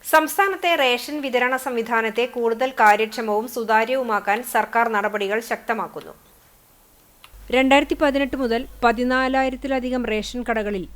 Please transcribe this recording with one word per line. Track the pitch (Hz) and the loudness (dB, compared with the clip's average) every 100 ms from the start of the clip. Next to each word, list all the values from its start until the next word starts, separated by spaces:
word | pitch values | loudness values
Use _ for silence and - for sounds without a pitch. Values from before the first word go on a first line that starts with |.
| - | 4
സംസ്ഥാനത്തെ | 311 311 - 392 370 359 330 | 2 2 0 0 2 0 2
റേഷൻ | 262 240 240 302 | 2 0 -4 -6
വിതരണ | 277 240 247 262 | -2 0 0 0
സംവിധാനത്തെ | 269 240 226 226 220 220 247 | -2 -4 -2 0 0 -2 -4
കൂടുതൽ | 240 233 226 262 262 | 0 -2 0 -4 4
കാര്യക്ഷമവും | 220 208 220 220 220 208 240 | 6 6 2 -2 -2 -2 -2
സുതാര്യവുമാക്കാൻ | 247 220 220 226 262 247 208 196 214 247 | -6 0 2 2 -2 0 -2 0 -2 0
സർക്കാർ | 233 214 233 233 | -2 0 2 2
നടപടികൾ | 214 208 208 196 214 226 | 2 0 -2 -2 -4 -4
ശക്തമാക്കുന്നു. | 220 - 220 175 156 - - _ _ _ _ _ _ _ _ _ _ - - - | -8 -4 -4 -4 -10 -16 -20 _ _ _ _ _ _ _ _ _ _ -20 -20 -2
രണ്ടായിരത്തി | 247 269 277 294 320 | 2 6 6 4 0
പതിനെട്ട് | 294 269 277 269 | 2 2 -2 -2
മുതൽ | 254 226 269 - | -2 -2 -4 0
പതിനാലായിരത്തിലധികം | 240 226 247 254 262 262 262 254 269 269 247 254 226 | 2 2 2 2 2 2 0 -2 -4 -2 -2 -4 -2
റേഷൻ | 214 208 247 247 | -4 -4 -8 -4
കടകളിൽ | 226 208 202 160 | -2 -2 -4 -8